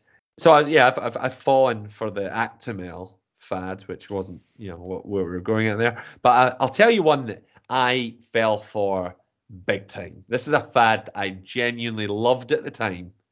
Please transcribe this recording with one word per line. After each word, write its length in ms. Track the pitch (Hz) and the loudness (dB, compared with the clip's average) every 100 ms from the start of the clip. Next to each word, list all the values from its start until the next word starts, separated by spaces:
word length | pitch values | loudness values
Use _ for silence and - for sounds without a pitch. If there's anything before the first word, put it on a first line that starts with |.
| _ _ _ - | _ _ _ 2
So, 140 | 170 | 6
I, 100 | 147 147 | 6 6
yeah, 200 | 156 127 | 4 4
I've, 100 | - | 2
I've, 180 | 117 113 | -6 -6
I've 160 | 127 | -6
fallen 540 | - - 135 131 113 104 | -4 0 2 2 -2 -10
for 200 | - 110 | -8 -8
the 180 | 98 98 | -6 -6
Actimel 840 | 110 117 - - 101 90 85 92 _ _ _ | -4 -6 -8 -10 -10 -10 -12 -16 _ _ _
fad, 460 | - 92 92 95 | -10 -8 -8 -10
which 260 | 104 90 - | -12 -16 -8
wasn't, 320 | 98 95 87 _ - | -8 -8 -14 _ -18
you 120 | 101 | -16
know, 80 | 85 | -14
what, 280 | 90 95 - | -10 -10 -6
what 180 | 101 87 | -4 -4
we 40 | |
were 120 | 90 | -6
going 260 | 92 110 110 | -2 0 0
at 100 | 104 | 0
there. 260 | 117 117 - - | 0 -2 -16 0
But 80 | 123 | 4
I, 260 | 123 127 - | 6 4 2
I'll 100 | 131 | -2
tell 200 | - 226 | 4 4
you 120 | 226 | 6
one 220 | 156 143 117 | 4 2 0
that 180 | - _ _ - | -12 _ _ -4
I 460 | 127 123 127 120 113 _ | 0 2 0 -2 -10 _
fell 260 | 117 110 104 | 0 2 0
for 560 | - 107 98 95 87 - _ _ _ 95 - | -4 -4 -2 -2 -6 -12 _ _ _ -12 -6
big 220 | - - | -6 -6
time. 360 | - 92 - - | -14 -14 -16 -6
This 180 | 120 143 | -6 0
is 60 | |
a 80 | 147 | -2
fad 440 | - 127 113 110 - | 2 4 4 2 -2
that 100 | - | -8
I 120 | 98 | -8
genuinely 800 | 95 95 123 120 120 117 110 104 | -8 -10 -4 -4 -4 -6 -4 -4
loved 440 | 104 117 127 117 | 0 0 0 0
at 120 | 147 | -4
the 80 | 143 | -4
time, 400 | - 110 90 87 _ _ | -6 -6 -6 -14 _ _